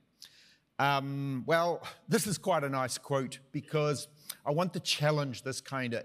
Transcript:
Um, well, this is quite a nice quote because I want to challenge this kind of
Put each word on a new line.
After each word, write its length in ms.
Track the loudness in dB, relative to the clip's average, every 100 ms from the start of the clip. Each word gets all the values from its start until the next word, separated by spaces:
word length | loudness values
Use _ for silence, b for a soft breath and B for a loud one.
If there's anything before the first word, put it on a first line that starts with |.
| _ _ B B B B B 0
Um, 680 | 2 2 0 -4 -4 -4 2
well, 360 | 2 2 0 -6 B 0
this 200 | 2 2
is 100 | -2
quite 260 | 2 2
a 40 | 2
nice 300 | 0 -2 -4
quote 400 | -2 -2 -2 -8 -8
because 560 | -8 -2 0 2 0 -4 B B B
I 60 | -2
want 220 | 0 0
to 80 | -2
challenge 640 | -2 2 4 4 0 -4
this 180 | -6 -6
kind 340 | -6 -4 -2
of 80 | -4